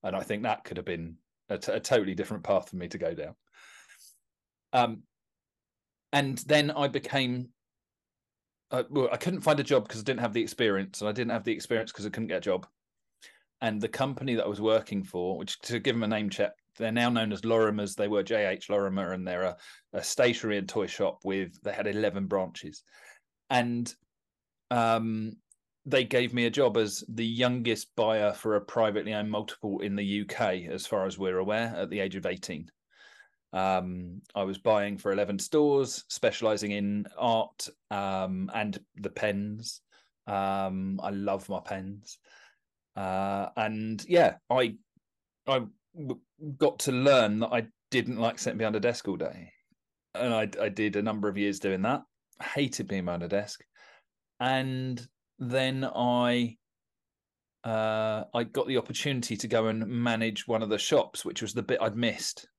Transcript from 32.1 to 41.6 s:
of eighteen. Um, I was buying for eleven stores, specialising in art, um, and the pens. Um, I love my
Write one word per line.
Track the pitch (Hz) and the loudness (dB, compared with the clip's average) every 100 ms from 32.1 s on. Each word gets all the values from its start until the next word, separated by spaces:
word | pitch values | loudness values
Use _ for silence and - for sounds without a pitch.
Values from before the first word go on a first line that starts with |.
| 95 | -4
of | 90 | -6
eighteen. | 92 - 78 - _ _ _ - - - _ _ | -6 -8 -10 -10 _ _ _ -20 -20 -20 _ _
Um, | 92 95 92 90 90 87 92 - | -2 2 2 0 -6 -8 -12 -10
I | - | -4
was | 95 98 | -2 0
buying | 113 107 101 101 | 4 4 4 -2
for | 101 | -2
eleven | 98 101 101 | 0 0 -2
stores, | - 156 147 139 127 - - | 0 4 6 4 2 -4 -10
specialising | - 120 - 113 104 107 | 0 0 2 2 2 0
in | 101 101 104 101 - | 0 0 -2 -4 -2
art, | 120 113 110 _ - - _ | 2 2 0 _ -14 -14 _
um, | 104 98 95 95 92 95 | -4 -2 -2 -2 -2 -4
and | - 107 98 _ - | -2 -4 -4 _ -10
the | 101 | -10
pens. | - 107 101 104 107 117 - _ _ _ _ - | -2 -2 0 -4 -8 -10 -14 _ _ _ _ -4
Um, | 101 98 98 98 95 95 98 | -2 0 0 -2 -2 -4 -4
I | - | -4
love | 101 101 98 98 | -4 -2 -2 -2
my | 95 | -8